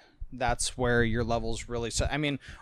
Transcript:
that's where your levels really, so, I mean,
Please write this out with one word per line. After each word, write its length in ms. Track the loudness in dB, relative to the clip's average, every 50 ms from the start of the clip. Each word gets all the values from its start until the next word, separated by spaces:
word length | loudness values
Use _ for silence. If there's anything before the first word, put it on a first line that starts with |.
| -20 -20 _ -14 -14 -12 -6
that's 440 | -2 0 0 0 0 0 -2 -2 0
where 260 | 2 4 4 6 4
your 180 | 4 4 2 2
levels 460 | 2 0 0 0 0 -2 -4 -4 -6
really, 200 | -4 -4 -4 -2
so, 160 | 0 0 0 0
I 60 | 0 0
mean, 200 | 0 0 -2 -4 -6 -12 -18 -8